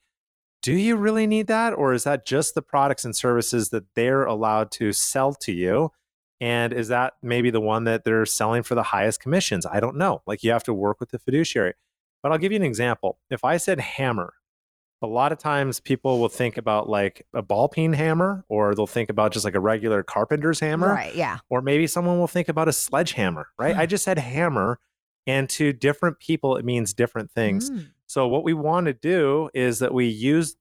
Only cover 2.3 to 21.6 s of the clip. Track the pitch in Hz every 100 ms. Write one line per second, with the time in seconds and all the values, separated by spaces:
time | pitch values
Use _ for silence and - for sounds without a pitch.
2.3 | 135 160 - - 143 139 139 123 107 127
3.3 | 120 113 120 104 113 95 - 120 135 127
4.3 | 110 110 107 110 - 107 101 - 135 135
5.3 | 143 - 87 90 110 156 - _ _ _
6.3 | - 120 120 117 120 110 123 127 - 120
7.3 | 120 123 113 107 110 113 113 - 113 110
8.3 | - 110 117 113 120 110 101 104 - 127
9.3 | 170 - 98 80 92 113 139 185 107 -
10.3 | 104 113 117 - 104 101 107 120 123 -
11.3 | 135 160 - 90 - _ _ _ _ 139
12.3 | 160 190 214 175 110 123 110 98 - -
13.3 | 123 131 170 - 175 117 - 135 113 87
14.3 | - _ _ _ _ _ _ 113 117 139
15.3 | 156 156 143 139 117 - 131 135 127 117
16.3 | - 123 110 110 107 107 104 98 - -
17.3 | 120 101 104 143 - 160 147 160 160 185
18.3 | 196 - 107 104 104 104 - 110 107 107
19.3 | 107 101 95 98 110 110 104 95 - 107
20.3 | 151 151 160 156 156 185 202 - 165 147
21.3 | 90 - 123